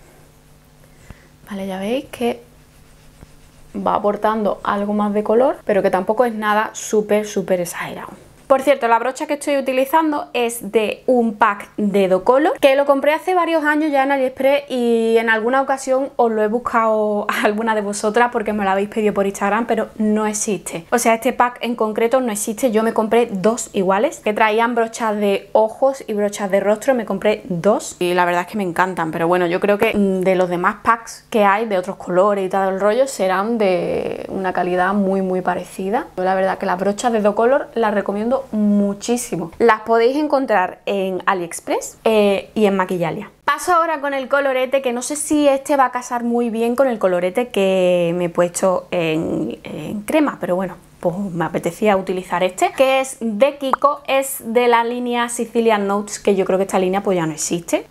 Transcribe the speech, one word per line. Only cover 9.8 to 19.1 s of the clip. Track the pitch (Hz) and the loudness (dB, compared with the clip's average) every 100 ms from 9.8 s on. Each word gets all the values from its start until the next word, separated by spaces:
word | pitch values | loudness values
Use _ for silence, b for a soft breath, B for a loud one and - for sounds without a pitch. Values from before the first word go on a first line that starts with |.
| 269 320 311 294 - | 2 2 2 -2 -4
es | 247 233 233 202 | -4 -4 -4 -2
de | 233 214 - - | 0 0 -2 0
un | 247 226 208 | 2 2 2
pack | 220 202 - - | 0 0 -8 -4
de | 208 202 190 | 0 2 4
Docolor, | 185 190 262 330 554 | 4 4 4 2 4
que | 277 269 | 4 4
lo | 285 | 2
compré | 277 285 | 2 2
hace | 320 370 | 0 0
varios | 370 330 330 | 0 2 0
años | 294 302 311 | 0 0 2
ya | 277 | 0
en | 269 | 2
AliExpress | 277 262 262 269 285 285 | 0 -2 0 2 2 0
y | 254 233 233 226 226 | -2 2 2 4 2
en | 226 | 2
alguna | 220 226 269 | 0 2 0
ocasión | 277 262 262 262 269 - | 0 -2 0 -2 0 0
os | 233 | 2
lo | 214 | 2
he | 214 | 0
buscado | 233 - 233 226 214 208 208 - | 0 0 0 2 2 0 0 -2
a | - 226 | 0 0
alguna | 208 226 | 0 0
de | 214 | 0
vosotras | 202 208 214 226 240 | -2 -2 0 2 2
porque | 240 214 | 0 -2
me | 214 | -2
lo | 196 | 0
habéis | 196 208 | 0 -2
pedido | 226 208 | 0 0